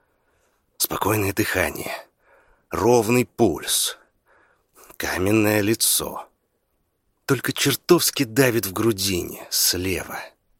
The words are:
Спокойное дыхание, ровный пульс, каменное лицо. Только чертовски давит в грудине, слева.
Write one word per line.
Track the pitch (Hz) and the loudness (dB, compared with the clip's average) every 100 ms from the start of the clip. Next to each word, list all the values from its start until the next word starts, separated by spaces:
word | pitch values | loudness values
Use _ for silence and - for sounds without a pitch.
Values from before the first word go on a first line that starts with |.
| _ _ _ _ _ _ _ - | _ _ _ _ _ _ _ -8
Спокойное | - - 95 107 98 | -6 -2 0 0 0
дыхание, | - - 95 82 - - - - _ _ _ _ _ - | -2 -2 0 0 -2 -10 -10 -14 _ _ _ _ _ -8
ровный | 82 110 123 107 123 - | 0 4 4 4 0 0
пульс, | - 107 76 - - - - _ _ _ _ _ _ _ _ - - | 2 2 2 -4 -4 -4 -8 _ _ _ _ _ _ _ _ -20 -10
каменное | 73 76 95 110 107 107 | -6 -2 2 2 4 2
лицо. | 101 - - - 73 - - _ _ _ _ _ _ _ _ _ - | 2 0 0 0 -4 -10 -14 _ _ _ _ _ _ _ _ _ -2
Только | 123 - | -2 -2
чертовски | - 143 120 - 170 - - | 0 0 0 4 4 4 -2
давит | 117 110 131 113 101 | -2 2 2 2 -2
в | |
грудине, | 92 113 98 98 87 - - - | -2 0 0 0 -2 -4 -10 -6
слева. | - - 90 92 82 - - - _ _ | -2 0 0 -2 -4 -6 -12 -14 _ _